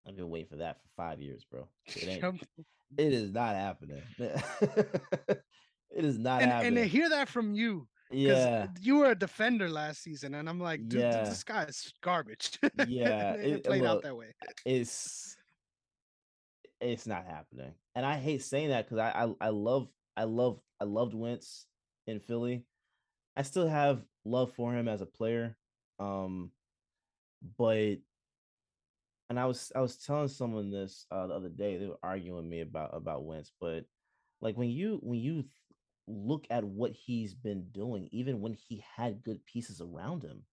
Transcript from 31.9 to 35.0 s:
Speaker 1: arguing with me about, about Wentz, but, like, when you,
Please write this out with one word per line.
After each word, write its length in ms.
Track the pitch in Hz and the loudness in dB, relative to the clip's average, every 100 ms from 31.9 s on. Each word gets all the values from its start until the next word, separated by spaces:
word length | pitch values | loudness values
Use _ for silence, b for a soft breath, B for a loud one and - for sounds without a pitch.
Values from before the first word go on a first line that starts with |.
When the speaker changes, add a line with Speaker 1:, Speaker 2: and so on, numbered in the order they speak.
| - | -6
Speaker 1:
arguing 320 | 87 95 87 87 | -4 -4 -6 -8
with 20 | 82 | -6
me 80 | 85 | -6
about, 340 | 78 78 76 | -6 -6 -6
about 280 | 80 78 73 | -6 -6 -6
Wentz, 280 | 78 78 76 _ | -6 -10 -12 _
but, 260 | 85 80 - _ _ _ _ _ | -6 -6 -8 _ _ _ _ _
like, 160 | 113 110 | -4 -2
when 120 | 120 | -2
you, 300 | 127 208 202 | -2 -2 -2